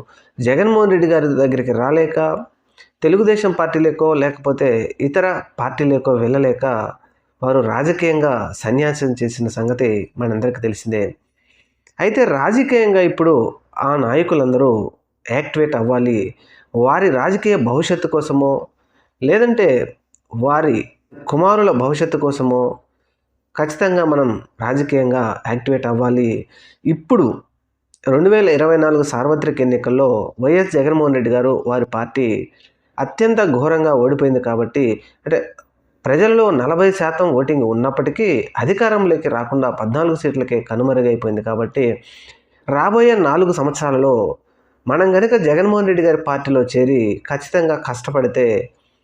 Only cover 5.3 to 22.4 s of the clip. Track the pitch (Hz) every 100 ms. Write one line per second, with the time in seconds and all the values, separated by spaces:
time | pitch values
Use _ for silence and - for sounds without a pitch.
5.3 | 175 - - 123 135 143 139 131 123 117
6.3 | 139 135 117 135 113 104 - _ _ _
7.3 | - 131 135 113 113 151 175 165 156 147
8.3 | 120 113 - 113 127 151 147 135 120 117
9.3 | 120 117 117 113 123 123 104 95 - 120
10.3 | 110 123 120 113 104 113 110 98 - _
11.3 | _ _ _ _ _ _ - 190 240 240
12.3 | 139 147 233 269 247 220 190 180 - 165
13.3 | 143 113 - _ - 139 147 117 139 175
14.3 | 160 127 127 135 110 - _ _ _ -
15.3 | 123 151 156 151 127 113 123 123 110 104
16.3 | - _ _ _ 120 123 160 190 131 156
17.3 | 196 208 196 117 131 170 175 160 156 147
18.3 | 139 139 135 - _ _ _ _ - 131
19.3 | 202 240 233 185 123 - - _ _ _
20.3 | 117 131 151 156 113 - _ _ - -
21.3 | 147 185 208 202 127 131 147 160 151 143
22.3 | 139